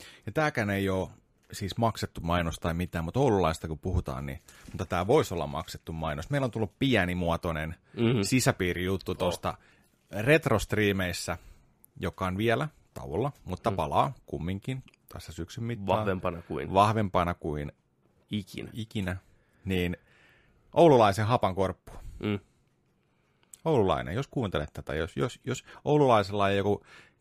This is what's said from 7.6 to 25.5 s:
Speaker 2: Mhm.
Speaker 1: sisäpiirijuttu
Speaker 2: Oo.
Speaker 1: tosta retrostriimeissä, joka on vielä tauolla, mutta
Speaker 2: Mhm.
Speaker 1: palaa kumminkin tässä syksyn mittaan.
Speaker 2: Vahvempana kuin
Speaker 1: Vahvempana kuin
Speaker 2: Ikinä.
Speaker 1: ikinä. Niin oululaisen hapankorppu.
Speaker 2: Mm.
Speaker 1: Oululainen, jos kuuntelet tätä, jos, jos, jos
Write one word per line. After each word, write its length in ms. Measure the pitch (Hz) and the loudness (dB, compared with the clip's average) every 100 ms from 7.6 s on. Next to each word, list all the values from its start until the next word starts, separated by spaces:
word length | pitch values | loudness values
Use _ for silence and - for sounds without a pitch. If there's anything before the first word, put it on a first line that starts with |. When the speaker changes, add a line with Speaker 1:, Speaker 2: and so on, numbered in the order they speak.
| 80 90 _ - | -6 -8 _ 0
Speaker 2:
Mhm. 240 | 117 127 | 2 2
Speaker 1:
sisäpiirijuttu 920 | 98 131 135 - 90 87 90 95 - | 2 2 2 2 0 0 -2 -2 -4
Speaker 2:
Oo. 40 | 87 | -4
Speaker 1:
tosta 420 | 90 85 90 - _ _ _ _ _ | -2 -2 -6 -8 _ _ _ _ _
retrostriimeissä, 1300 | 101 113 156 151 107 - 104 104 98 90 - - 85 - - _ _ _ - | -4 2 2 4 0 0 0 2 2 -2 -4 -6 -8 -10 -20 _ _ _ -8
joka 260 | 92 - 92 | -8 -4 -4
on 120 | 92 | 0
vielä 300 | 113 117 151 - _ | 2 0 -2 -8 _
tauolla, 380 | - 65 80 135 - - | -14 -6 -4 -4 -6 -10
mutta 240 | 90 113 | -6 -2
Speaker 2:
Mhm. 40 | 95 | -2
Speaker 1:
palaa 380 | 76 85 139 131 - | 0 2 0 -2 -10
kumminkin 580 | 71 80 98 - 131 - _ - | -6 -6 -6 -8 -10 -12 _ -18
tässä 180 | - - | -16 -14
syksyn 320 | 82 82 - | -12 -10 -8
mittaan. 360 | 117 117 98 104 | -6 -4 0 0
Speaker 2:
Vahvempana 420 | 107 92 95 85 | 2 -2 -2 -6
kuin 320 | - 78 78 | -6 -6 2
Speaker 1:
Vahvempana 600 | 95 104 110 101 92 85 | 4 6 4 2 2 0
kuin 380 | 87 85 76 73 - _ _ _ _ - | 0 -4 -6 -6 -12 _ _ _ _ -8
Speaker 2:
Ikinä. 380 | 104 92 - - | -8 -8 -12 -12
Speaker 1:
ikinä. 440 | 120 110 110 92 92 - _ _ _ 95 | -10 -8 -4 -4 -6 -10 _ _ _ -2
Niin 320 | 92 87 90 _ _ _ _ _ _ _ | 0 0 -4 _ _ _ _ _ _ _
oululaisen 520 | - 165 127 104 98 107 | 6 8 8 6 4 2
hapankorppu. 680 | 120 101 92 95 90 - - - - | 2 2 2 0 -2 -12 -18 -16 -8
Speaker 2:
Mm. 200 | 104 101 - _ _ _ _ _ _ _ _ _ _ - 160 | -4 -4 -6 _ _ _ _ _ _ _ _ _ _ -8 0
Speaker 1:
Oululainen, 500 | 143 98 71 62 101 | 2 4 2 -2 -6
jos 120 | 139 | -6
kuuntelet 420 | - 107 78 73 | -4 -2 -2 -4
tätä, 220 | - - 73 | -8 -6 -4
jos, 220 | 80 - | -4 -4
jos, 220 | 69 - | -4 -6
jos 200 | - | -8